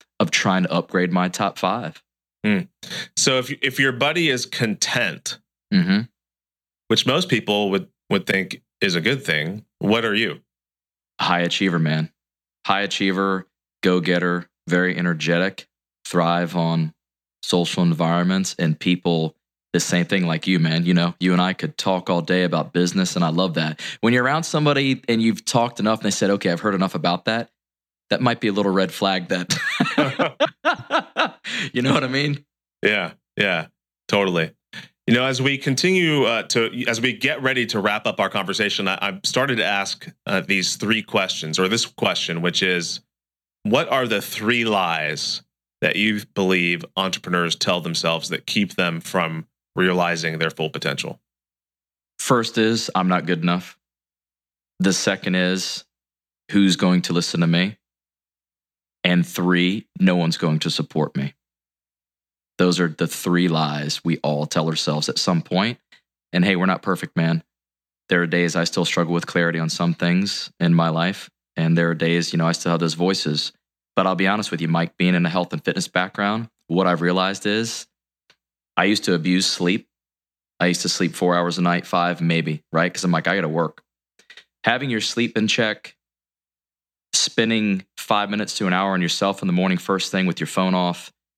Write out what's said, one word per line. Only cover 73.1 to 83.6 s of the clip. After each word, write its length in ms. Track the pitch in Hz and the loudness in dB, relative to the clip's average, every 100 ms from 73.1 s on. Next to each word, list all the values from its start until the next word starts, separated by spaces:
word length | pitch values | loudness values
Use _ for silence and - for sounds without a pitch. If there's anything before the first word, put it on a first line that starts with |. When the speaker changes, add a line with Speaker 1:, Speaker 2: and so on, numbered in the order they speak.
| 95 78 76 - - _ _ _ - | 0 -2 -2 -4 -10 _ _ _ 0
Speaker 1:
But 100 | 95 | 0
I'll 80 | |
be 120 | 92 95 | 2 0
honest 240 | 104 101 | 0 -2
with 100 | 82 | -4
you, 80 | 80 | 0
Mike, 280 | 85 85 - | 0 -2 0
being 180 | 90 | 0
in 120 | 90 85 | 2 2
a 40 | |
health 220 | 90 87 | 0 -2
and 100 | 80 | -4
fitness 240 | - 98 - | -4 -4 -2
background, 600 | 90 92 - 101 113 117 _ - | -2 -2 -2 -2 -2 -6 _ -2
what 200 | 85 92 | 2 2
I've 140 | 87 | 2
realized 460 | 87 92 92 98 104 | 2 2 0 -2 -2
is 400 | 107 113 - - _ _ _ _ _ _ _ _ - | -2 -2 -8 -14 _ _ _ _ _ _ _ _ 0
I 80 | |
used 200 | 95 104 | 2 2
to 100 | - | 2
abuse 320 | 87 78 90 92 | 0 2 2 0
sleep. 420 | - 107 104 - _ _ _ _ _ _ - | 0 0 0 -4 _ _ _ _ _ _ -2
I 80 | 90 | 0
used 160 | 87 | 0
to 60 | 87 | -2
sleep 260 | - 87 | -2 -2
four 200 | - 90 | 0 0
hours 240 | 87 87 85 | 2 0 0
a 40 | |
night, 240 | 90 87 - | 0 0 -2
five 340 | 90 87 85 | -2 0 0
maybe, 420 | 85 82 78 76 - | 0 0 -2 -6 -4
right? 200 | 82 90 | 0 0
'Cause 120 | - | 0
I'm 80 | 92 | 0
like, 160 | 82 85 | 0 0
"I 60 | |
gotta 140 | 95 82 | -2 0
work." 340 | 82 | -2